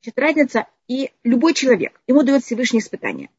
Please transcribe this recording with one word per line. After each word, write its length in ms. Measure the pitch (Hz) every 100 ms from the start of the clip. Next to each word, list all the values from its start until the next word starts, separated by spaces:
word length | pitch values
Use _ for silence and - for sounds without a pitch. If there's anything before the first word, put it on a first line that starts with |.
Значит, 180 | - 233
разница, 500 | 285 311 277 226 - _ _
и 240 | 254 269 _
любой 300 | 240 240 320
человек, 460 | 320 269 214 139 _ -
ему 160 | 262
даёт 220 | 262 277
Всевышний 340 | - 226 247 233
испытание. 520 | 208 - - 82 69